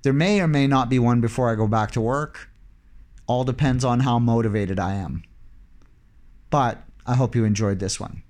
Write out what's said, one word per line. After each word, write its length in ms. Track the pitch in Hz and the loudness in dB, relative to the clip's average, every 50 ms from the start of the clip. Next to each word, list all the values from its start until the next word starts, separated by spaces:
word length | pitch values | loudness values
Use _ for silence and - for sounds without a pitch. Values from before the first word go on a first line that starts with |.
There 100 | - 139 | 2 2
may 280 | 135 143 160 190 208 202 | 2 2 2 2 2 2
or 60 | 180 | 2
may 200 | 160 151 143 139 | 2 2 2 2
not 220 | 139 139 131 127 117 | 4 2 2 2 2
be 100 | 131 127 | 2 2
one 220 | 120 117 120 120 | 4 4 4 2
before 300 | 117 113 - - 127 117 | 2 0 0 0 0 0
I 60 | 117 | 0
go 100 | 107 110 | 0 0
back 240 | 107 110 110 107 104 | 0 0 0 -2 -2
to 80 | - 123 | -2 -2
work. 500 | 110 113 131 143 151 151 - - - - - - - - - - _ - - - - - - - - | -2 0 -2 -2 -4 -6 -12 -20 -20 -20 -20 -20 -20 -20 -20 -20 _ -20 -20 -20 -20 -20 -20 -14 -6
All 160 | - 120 123 127 | -4 -2 -2 -2
depends 400 | 131 123 - 151 135 127 123 131 | -4 -2 0 0 0 0 0 0
on 160 | 127 120 123 | 0 2 2
how 180 | 131 135 120 120 | 2 2 2 2
motivated 600 | 120 117 117 117 113 110 101 107 101 92 95 95 | 2 2 2 2 0 0 0 -2 -2 -2 -2 -4
I 160 | 90 92 98 | -2 -4 -4
am. 300 | 98 95 - 67 82 - - - - - - - - - _ - - - - - - _ _ _ - - - - - - - | -6 -6 -6 -8 -10 -12 -14 -20 -20 -20 -20 -20 -20 -20 _ -20 -20 -20 -20 -20 -20 _ _ _ -20 -20 -20 -20 -20 -6 -2
But 340 | - 147 131 117 - - - - - - - | 0 2 2 0 -2 -6 -14 -20 -20 -14 -6
I 100 | - 123 | -2 0
hope 180 | 127 131 117 - | 0 0 0 0
you 100 | 120 110 | 0 2
enjoyed 360 | 107 104 101 110 101 101 92 | 2 0 0 0 -2 -2 -2
this 180 | 98 90 - - | -4 -6 -6 -8
one. 240 | - - - - - | -10 -12 -12 -16 -18